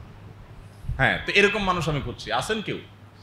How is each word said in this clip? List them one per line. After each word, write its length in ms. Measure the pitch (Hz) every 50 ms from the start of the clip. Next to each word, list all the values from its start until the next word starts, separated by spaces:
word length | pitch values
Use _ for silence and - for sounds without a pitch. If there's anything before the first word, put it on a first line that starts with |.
| - - - - - - - - - - - - - - - - - - -
হ্যাঁ, 220 | - 135 113 92 - -
তো 60 | 175 165
এরকম 300 | 196 202 196 214 214 196
মানুষ 260 | 185 180 175 143 160
আমি 120 | 147 139
খুঁজছি, 320 | 117 120 110 - - 107 107
আছেন 300 | 127 123 - 220 220 -
কেউ? 160 | 156 107 - - - - - - - - -